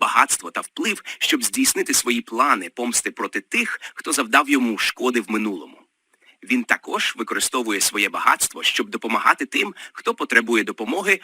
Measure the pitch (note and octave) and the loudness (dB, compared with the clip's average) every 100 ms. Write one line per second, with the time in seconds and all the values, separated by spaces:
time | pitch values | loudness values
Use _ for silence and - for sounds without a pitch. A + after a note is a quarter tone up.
0 | - A#2+ - - - - - - D4 G3 | 2 4 2 0 -4 -8 -8 -4 -4 -4
1 | - - - D4 A#2 C4 C4+ - F3+ C3 | -8 -4 0 0 0 2 2 2 0 0
2 | B2 A#2+ - A#2 C#3+ A#2 F#2 - A#2+ A2+ | 2 -2 0 2 4 2 -2 -6 -2 -2
3 | G#2 - G2+ G#2 - A3+ A3+ - - - | -4 -4 -4 -6 -2 -2 -2 -6 -10 -8
4 | - C#3+ A2+ C3+ C#3+ C#3 A#2+ G2+ - - | -2 -2 2 2 4 2 2 0 -2 0
5 | B2 A#2+ G#2+ G#2+ G#2+ F2+ - - _ _ | 0 0 -2 -2 -2 -4 -10 -20 _ _
6 | _ _ - _ - - - - - G#3+ | _ _ -20 _ -2 -2 2 -2 0 -2
7 | - - - - - C3 A2+ F#2+ - G#2 | -2 -4 -6 -2 -2 -2 0 0 0 2
8 | G2 - A#2 - - - - - G#2+ A2 | 0 2 2 2 0 -2 -2 0 -2 -4
9 | A2+ G#2+ B2+ B2+ - - G3+ - - - | -4 2 2 2 0 -2 -2 -6 -16 -6
10 | - - C#3 - A#2 A#2 G#2 - A2 E3+ | -4 -4 0 0 4 2 0 -4 -4 -2
11 | G3 F#3+ | 0 -2